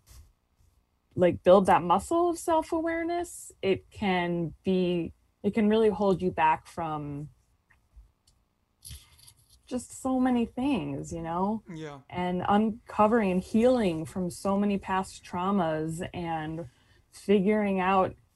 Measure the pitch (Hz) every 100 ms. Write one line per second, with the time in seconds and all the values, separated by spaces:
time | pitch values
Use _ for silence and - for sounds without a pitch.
0 | _ - - _ _ _ _ _ _ _
1 | _ - 180 139 180 190 190 185 175 285
2 | - 339 349 330 - 320 320 330 330 330
3 | 330 349 339 - - - 196 - - -
4 | 202 185 175 170 160 - - 185 180 175
5 | 165 - _ _ 208 226 208 220 220 202
6 | 202 175 185 185 156 165 - - 165 151
7 | 147 143 147 _ _ _ _ _ _ -
8 | - _ _ _ _ _ _ _ - -
9 | - _ - _ _ _ - 254 - -
10 | 262 262 254 240 226 - 277 233 143 139
11 | 156 170 165 170 196 220 - 160 156 139
12 | - 180 180 180 - 208 220 214 - -
13 | 208 233 196 180 - 220 240 254 190 160
14 | 160 190 180 - 196 196 208 196 - 190
15 | 190 - - 185 185 202 165 156 160 160
16 | - - 170 165 156 160 127 _ _ _
17 | _ - - 202 185 214 208 190 180 196
18 | 185 - _